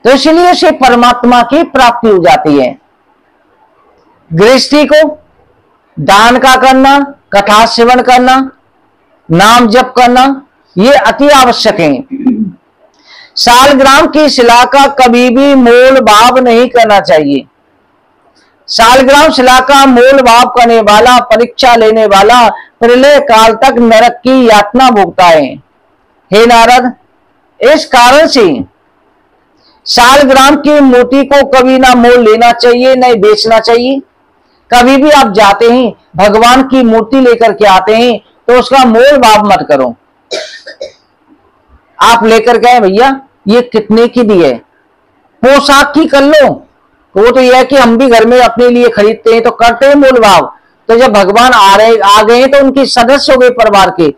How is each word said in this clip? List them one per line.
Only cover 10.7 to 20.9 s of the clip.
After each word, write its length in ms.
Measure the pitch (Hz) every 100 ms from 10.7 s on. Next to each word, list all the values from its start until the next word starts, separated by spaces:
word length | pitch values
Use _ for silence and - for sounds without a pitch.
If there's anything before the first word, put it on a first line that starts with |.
| 180
ये 160 | 233
अति 340 | 285 277 - 285
आवश्यक 520 | 277 254 233 220 175
है। 240 | 156 139 - 269 262 220 196 - _ _ _ _ _ - - -
सालग्राम 680 | 247 240 269 269 269 277 320
की 220 | 294 302
शिला 360 | - 233 240
का 220 | 254 277 277
कभी 440 | 254 254 240 247
भी 240 | 240 285
मोल 460 | 277 233 240 262 269
भाव 380 | 226 208 240 254
नहीं 300 | 247 226 247
करना 320 | 240 226 202
चाहिए। 460 | - 160 143 139 - _ _ _ _ _ _ _ _ _ _ _ -
सालग्राम 640 | - 226 254 262 285 311
शिला 300 | 269 254 254
का 260 | 262 277 269
मोल 360 | 240 254 277
भाव 220 | 247 233
करने 360 | 254 240 233 226
वाला, 380 | 208